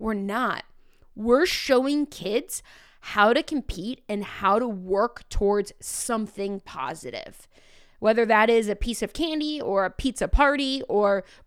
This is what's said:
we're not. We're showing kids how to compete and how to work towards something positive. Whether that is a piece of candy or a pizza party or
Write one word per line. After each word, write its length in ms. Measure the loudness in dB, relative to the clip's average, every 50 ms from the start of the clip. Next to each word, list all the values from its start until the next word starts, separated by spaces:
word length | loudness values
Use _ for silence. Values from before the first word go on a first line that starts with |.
we're 140 | -6 -4 -4
not. 500 | -4 -4 -4 -4 -2 -2 -4 -4 -6 -10 -14 -20 -20 -20 _ _ _ _ -20 -12
We're 320 | -4 2 4 6 6 6
showing 600 | 4 0 0 0 2 2 4 4 2 2 0 0
kids 540 | -2 -6 -8 -4 -2 0 -2 -2 -4 -10 -12 -12 -16 -20 -20 -20 _ _ _
how 320 | -14 -2 2 4 6 6
to 120 | 4 2 0
compete 580 | -2 -4 -6 -4 -6 -8 -8 -8 -10 -10 -10 _ -8
and 160 | -6 -6 -6
how 340 | -8 -6 -2 2 2 4 2
to 80 | 2
work 640 | 0 -4 -6 -4 -2 0 2 2 0 -2 -8 -12 -6
towards 440 | -2 0 0 2 2 0 -2 -4 -8 -16
something 800 | -14 -10 -10 -8 -6 -4 -4 -4 -4 -6 -8 -8 -6 -6 -6 -8
positive. 880 | -12 -14 -12 -10 -8 -8 -8 -10 -12 -12 -12 -12 -12 -14 -18 -20 -20 _ _ _ _ _ -20 -20 -20 _ _ -2
Whether 260 | 0 2 2 4 4
that 240 | 4 4 4 6 6
is 180 | 4 4 2 0
a 60 | -2
piece 260 | -4 -4 -4 -4 -4
of 120 | -6 -6
candy 480 | -4 -4 -4 -2 -2 -2 -4 -4 -4 -4
or 240 | -4 -2 0 0 0
a 60 | -2
pizza 360 | -2 -4 -4 -4 -2 -4 -2
party 560 | 2 4 4 4 4 2 0 -2 -2 -4 -6 -4 -2
or 340 | 0 2 2 2 2 0 -2 -6 -14 -20 -20